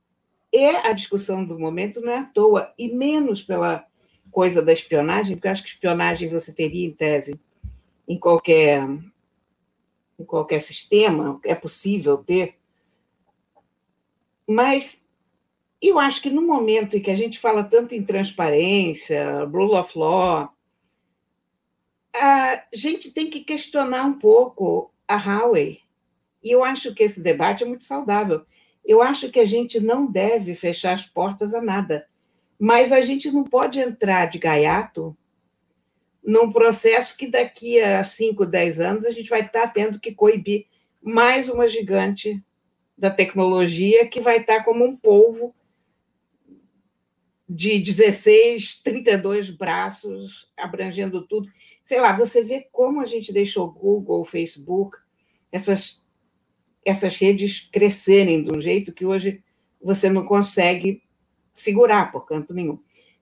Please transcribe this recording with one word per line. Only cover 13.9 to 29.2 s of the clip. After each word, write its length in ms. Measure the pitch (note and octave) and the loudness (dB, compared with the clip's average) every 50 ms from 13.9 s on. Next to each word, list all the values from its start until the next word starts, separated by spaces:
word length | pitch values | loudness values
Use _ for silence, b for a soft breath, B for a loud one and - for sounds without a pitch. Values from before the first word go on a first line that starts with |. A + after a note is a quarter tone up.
| _ _ _ _ _ _ _ _ _ _ _ | _ _ _ _ _ _ _ _ _ _ _
Mas 600 | - G#3+ A#3 B3 C4+ C#4 C#4 C#4 - - - _ _ _ _ _ _ _ _ _ _ _ _ _ _ _ _ | 0 2 2 4 4 2 0 -2 -6 -12 -16 _ _ _ _ _ _ _ _ _ _ _ _ _ _ _ _
eu 180 | - G4 F4+ D4+ | 2 2 4 4
acho 220 | C#4 C#4 C4+ - | 2 2 0 -4
que 80 | - C#4+ | -4 -2
no 180 | C#4 D#4 E4+ | -2 0 0
momento 500 | E4+ D4+ C4 A3+ A3 A3 A3 G#3 G3+ - | 2 0 0 2 2 0 0 0 -2 -4
em 40 | G3+ | -4
que 100 | G3+ G3+ | -2 -2
a 40 | F#3+ | -2
gente 240 | G3 A#3 A3+ A3 - | -2 -2 -4 -6 -4
fala 260 | - A3+ G#3+ G#3 G3+ | -2 0 0 0 0
tanto 300 | G3+ A3+ A#3 A#3+ A#3+ B3 | 2 2 2 2 0 -8
em 80 | A3 | -8
transparência, 1400 | G3 - F#3+ G3 G3 G3 - - E3+ D#3 D3 D3 E3+ F#3 G3+ G3+ F#3 E3 D3+ - - - D#3 D3 D3 C#3+ C#3+ C#3+ D3 | -6 -4 -2 -4 -4 -4 -4 -4 -2 0 2 2 2 2 0 0 0 -2 -4 -8 -6 -6 -4 -4 -4 -4 -4 -6 -6
rule 300 | D3 D3+ F3+ G3 G#3 G#3+ | -4 -2 -2 2 2 2
of 240 | F3+ F3 - - E3 | 0 0 -4 -4 -2
law, 540 | D#3 D#3 F3 F#3+ F3+ F#3 E3 D#3 D3 C#3+ _ _ _ _ _ _ _ _ _ _ _ _ _ _ _ _ _ _ _ _ _ _ _ _ _ _ _ _ _ _ _ _ - | -2 0 2 2 2 0 0 -2 -4 -8 _ _ _ _ _ _ _ _ _ _ _ _ _ _ _ _ _ _ _ _ _ _ _ _ _ _ _ _ _ _ _ _ -4
a 480 | A#4+ C#4+ C#4 C#4 C4+ - E4 - - - _ - | 0 4 4 4 4 2 -2 -4 -6 -8 _ -14
gente 380 | G#3+ - D4+ E4+ - - - | -8 -6 -6 -6 -6 -10 -12
tem 180 | _ D#4+ D#4 D#4+ | _ -8 -8 -8
que 100 | D#4 D4 | -8 -14
questionar 640 | - - D4+ D4 - - - D4 C4+ B3+ B3+ B3+ C4+ | -10 -10 -10 -10 -10 -4 -4 -4 -2 -2 -2 -2 -2
um 140 | C#4 C#4 C#4 | -2 -4 2
pouco 720 | - G#3+ A3 A#3 B3+ B3 - - G3 E3+ E3 E3+ - - _ _ _ - | 4 6 6 6 4 2 -2 -4 -4 -2 -2 -2 -4 -8 _ _ _ -4
a 80 | G3+ | -4
Huawei. 640 | G#3 G3 G3+ G3+ G#3+ A#3 A#3+ A3 D#3+ C#3+ D#3 D#3 _ _ _ _ _ _ _ _ _ _ _ _ _ | -2 -2 -2 -2 0 2 2 2 2 0 -2 -6 _ _ _ _ _ _ _ _ _ _ _ _ _
E 80 | - A3 | -4 2
eu 120 | A#3+ B3 | 2 2
acho 320 | B3+ C4 C4+ C4+ - B3+ G3+ | 2 2 -2 -6 -8 -10 0
que 100 | - G#3+ | 0 0
esse 180 | G#3 G3+ F#3 | 0 0 -2
debate 400 | D#3+ F3 D#3 C#3+ D#3+ G3 G3+ G3 | -2 -2 0 0 0 -2 -2 -2
é 40 | A#3+ | -6
muito 180 | A#3+ B3 B3 - | -8 -8 -12 -12
saudável. 600 | - C4+ C#4+ C#4+ G#3 G3+ G#3 G#3 G3 D#3+ D3+ - _ _ _ _ _ _ _ _ | -10 -10 -8 -4 -2 -2 -2 0 -2 -4 -4 -6 _ _ _ _ _ _ _ _
Eu 160 | - G#3+ A3+ | 4 6 6
acho 300 | B3 C4+ C#4+ - | 6 4 0 -4